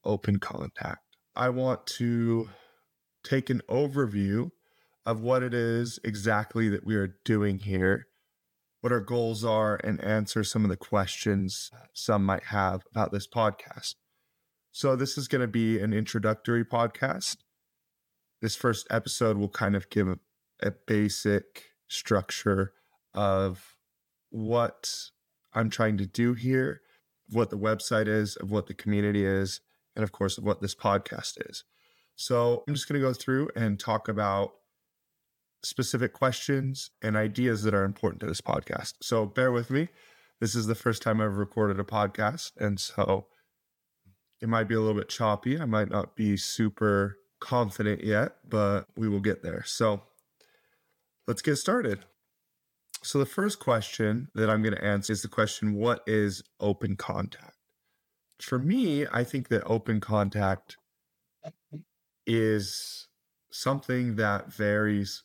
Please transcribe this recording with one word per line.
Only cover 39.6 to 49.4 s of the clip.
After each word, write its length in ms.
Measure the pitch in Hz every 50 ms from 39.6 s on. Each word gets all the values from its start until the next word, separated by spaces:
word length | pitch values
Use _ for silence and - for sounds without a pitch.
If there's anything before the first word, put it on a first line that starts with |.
| 117 -
me. 180 | 131 143 165 - _ _ - - - _ _ _ _ -
This 140 | 117 110 104
is 140 | 120 107 107
the 80 | 113
first 260 | - - 120 107 -
time 180 | - 117 107 110
I've 160 | 107 107 98 101
recorded 420 | 104 95 - 113 107 101 98 98
a 40 | 101
podcast, 680 | - 113 107 104 98 - - 107 104 151 170 - - -
and 240 | - 107 104 101 98
so 460 | - - - - 98 101 98 95 - _ _ _ _ _ _ _ _ _ _ _ _ _ _ _ _ _ _ _ _ _ _ _
it 80 | 107 110
might 200 | 113 113 110 98
be 80 | 113
a 40 | 110
little 140 | 110 107 107
bit 160 | 104 - -
choppy. 500 | - - 117 107 104 104 - 123 135 165
I 60 | 160
might 240 | 120 110 107 104 -
not 260 | - 104 90 - -
be 220 | - 110 104 101 98
super 800 | - - - - 113 107 101 - 110 104 101 98 98 101 98 - _ _ _ -
confident 640 | - - 127 120 120 101 - - 104 104 104 - -
yet, 320 | 107 104 104 131 - - _ _ -
but 420 | 113 107 104 101 101 98 - - _
we 140 | - 113 107
will 120 | 101 98
get 200 | 101 107 92 -